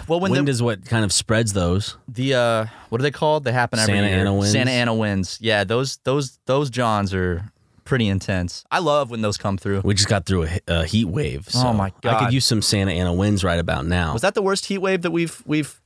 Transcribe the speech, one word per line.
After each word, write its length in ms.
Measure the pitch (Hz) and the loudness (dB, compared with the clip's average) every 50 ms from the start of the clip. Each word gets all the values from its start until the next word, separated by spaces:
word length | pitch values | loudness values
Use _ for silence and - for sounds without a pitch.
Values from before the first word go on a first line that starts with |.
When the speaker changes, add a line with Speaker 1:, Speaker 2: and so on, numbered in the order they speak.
| - | -4
Speaker 1:
Well, 140 | - 160 175 | -2 -2 0
when 100 | 185 190 123 | 2 2 2
Speaker 2:
wind 160 | 139 143 143 | 2 2 2
Speaker 1:
the 20 | 135 | 2
Speaker 2:
is 100 | 113 120 | 0 0
what 220 | 120 107 95 - | 0 -2 -2 -4
kind 180 | - 117 113 110 | -2 0 0 0
of 80 | 98 - | 0 0
spreads 420 | - - - 110 110 117 110 98 | -2 0 0 0 2 2 0 0
those. 420 | 98 90 87 90 98 107 - - - _ - | 0 2 2 2 2 0 -2 -8 -14 _ -14
Speaker 1:
The, 260 | 120 117 127 135 135 | -6 -4 -2 0 2
uh, 320 | 123 120 117 117 110 110 110 - - - - | 2 2 2 2 0 -2 -4 -8 -16 -12 -6
what 100 | - 117 | -4 -2
are 20 | 131 | -2
they 80 | 147 | -2
called? 340 | 135 - 160 151 151 156 143 | -2 0 0 0 0 0 0
They 80 | 127 113 | 0 0
happen 260 | 127 120 - - 113 | 2 0 0 0 0
every 160 | 110 107 101 | 2 2 2
Speaker 2:
Santa 140 | 101 101 101 | 2 2 2
Speaker 1:
year. 100 | 95 95 | 2 2
Speaker 2:
Ana 160 | 92 101 98 | 2 2 2
winds. 180 | 98 101 101 104 | 2 2 2 2
Speaker 1:
Santa 180 | 107 127 127 | 2 2 2
Ana 240 | 127 123 120 117 113 | 2 2 2 2 2
winds. 440 | 110 110 104 101 95 92 - - - | 0 0 0 0 0 -2 -4 -6 -6
Yeah, 240 | 110 113 107 104 101 | -2 0 2 2 2
those, 320 | 92 113 123 135 135 - - _ | 2 0 0 0 -2 -6 -6 _
those, 340 | 127 135 147 139 127 - _ _ | -2 0 0 -2 -4 -8 _ _
those 240 | - 127 139 151 135 | 0 0 0 0 0
Johns 460 | 113 123 123 113 107 104 101 95 92 | -2 -2 0 2 2 2 0 0 0
are 360 | 95 92 90 87 85 101 104 - _ _ _ _ _ _ | 0 0 0 -2 -2 -6 -10 -16 _ _ _ _ _ _
pretty 240 | - 139 127 113 101 | -2 0 0 2 2
intense. 560 | 98 95 - - 101 92 87 85 - - - _ | 0 0 -2 -2 -2 -2 -2 -4 -6 -10 -10 _
I 100 | - 175 | -2 0
love 300 | 180 151 147 147 143 117 | 2 2 2 2 0 -2
when 120 | 120 113 107 | -4 -4 -2
those 160 | 104 101 - | -2 -2 -2
come 180 | - 104 98 | -2 -2 -4
through. 240 | 92 - 101 98 98 98 | -2 -2 -2 -2 0 2
Speaker 2:
We 120 | 98 104 | 0 2
just 140 | 92 104 - | 2 2 2
got 160 | 110 98 85 | 2 0 0
through 160 | - 95 90 80 | 0 0 0 0
a, 40 | 82 | -2
he-, 120 | 87 98 - - | -2 -6 -4 -2
a 160 | 85 82 82 | -2 0 0
heat 200 | 80 90 110 117 | 0 0 0 0
wave. 420 | 85 87 143 147 76 64 69 101 - - | 0 -2 -2 -4 -4 -4 -6 -8 -4 0
Speaker 1:
Oh 40 | 123 127 | 0 2
Speaker 2:
So 100 | 123 117 | 2 2
Speaker 1:
my 140 | 104 98 | 0 0
Speaker 2:
I 60 | 95 - - - | -2 -4 -4 -2
Speaker 1:
God. 220 | 120 113 110 107 | 0 0 2 2
Speaker 2:
could 100 | 104 123 | 2 2
use 100 | 131 120 | 0 2
some 160 | - 120 107 | 2 0 0
Santa 320 | 98 - - 101 98 98 82 | 2 2 2 2 2 0 0
Ana 220 | 87 92 90 87 | 0 0 0 2
winds 280 | 87 98 104 104 98 90 | 2 2 2 2 2 2
right 160 | 90 85 87 | 2 0 0
about 280 | 85 85 82 80 69 | 0 0 -2 -2 -2
now. 260 | 82 90 92 87 80 - | 0 0 0 0 0 -2
Speaker 1:
Was 100 | 113 - | 0 -2
that 120 | 190 202 | 0 0
the 80 | 233 196 | 0 0
worst 240 | 190 196 190 - | 0 -2 -2 -2
heat 120 | - 202 196 | -4 -4 -2
wave 220 | 175 190 190 185 170 | 0 0 -2 0 -2
that 80 | 175 | -2
we've, 320 | 165 170 170 160 - - - | 0 0 -2 -2 -4 -10 -6
we've 340 | - 147 156 147 139 - - _ | -2 -2 -2 -2 -2 -8 -16 _